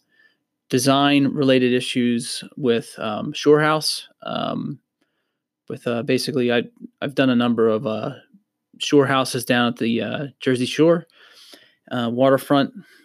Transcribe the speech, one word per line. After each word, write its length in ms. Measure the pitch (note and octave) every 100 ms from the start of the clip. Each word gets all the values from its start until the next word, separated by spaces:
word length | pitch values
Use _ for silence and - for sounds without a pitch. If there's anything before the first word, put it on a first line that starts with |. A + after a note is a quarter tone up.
| _ _ _ _ _ _ -
design-related 1040 | C3 C3+ C3+ C#3+ C#3+ C#3 - C3+ C3 B2+
issues 720 | B2 B2 C3 A#2+ A#2+ A#2 - - -
with, 420 | C3 A#2 - -
um, 360 | A2 G#2+ -
Shore 260 | - D3 D3+
House. 480 | D3+ D#3 D3+ - - _
Um, 580 | - - - - - C#3+ _ _ _ _ _ _ _ _ -
with, 180 | - -
uh, 180 | A#2
basically, 460 | A2+ C3 B2+ B2+ A#2+
I, 100 | A#2+ - _ - _
I've 120 | C3 C#3
done 140 | C3
a 60 | A#2+
number 320 | A#2+ A#2 A2+
of, 180 | G#2+ A2
uh, 260 | G#2+ A#2 C3+ _ _ _ _ _ -
shore 280 | - D3 C3
houses 380 | C3+ B2+ B2+
down 240 | A#2 B2 A#2+
at 120 | A#2+
the, 220 | A#2 A2+
uh, 260 | G#2+ A#2+ C#3 -
Jersey 260 | - B2 B2+
Shore, 420 | - D#3+ E3 D#3 _ - - - - _ _ -
uh, 180 | B2+ A#2
waterfront 640 | A#2+ C3+ C3+ - C#3+ C3+ - - _